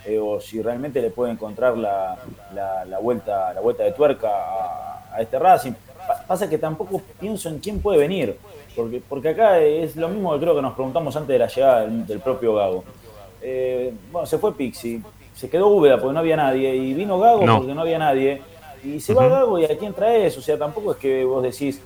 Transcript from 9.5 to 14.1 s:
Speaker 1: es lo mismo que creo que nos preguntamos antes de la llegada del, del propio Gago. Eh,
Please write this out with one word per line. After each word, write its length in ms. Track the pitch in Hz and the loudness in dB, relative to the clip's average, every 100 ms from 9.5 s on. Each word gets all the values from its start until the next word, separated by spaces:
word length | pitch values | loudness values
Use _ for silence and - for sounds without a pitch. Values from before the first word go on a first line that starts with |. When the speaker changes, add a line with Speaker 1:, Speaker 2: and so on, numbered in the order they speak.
| 180 | 6
Speaker 1:
es 360 | 151 151 160 151 | 4 2 -2 -4
lo 120 | 165 | -6
mismo 240 | 208 185 | -4 -2
que 60 | 147 | -2
creo 140 | 170 | 0
que 80 | 147 | 0
nos 120 | 135 | 0
preguntamos 420 | 120 131 170 151 135 | -4 -4 -4 -4 -6
antes 120 | 139 | 0
de 100 | 127 | 0
la 80 | 117 | 0
llegada 340 | 123 135 120 | 2 4 4
del, 240 | 107 113 95 | 2 -4 -4
del 140 | 104 | -6
propio 340 | 131 127 117 | -4 -2 0
Gago. 300 | 107 98 92 - - - - 95 - | 2 2 -2 -8 -20 -20 -20 -20 -16
Eh, 520 | 127 131 127 127 127 113 - | -8 -4 -2 -2 -4 -8 -10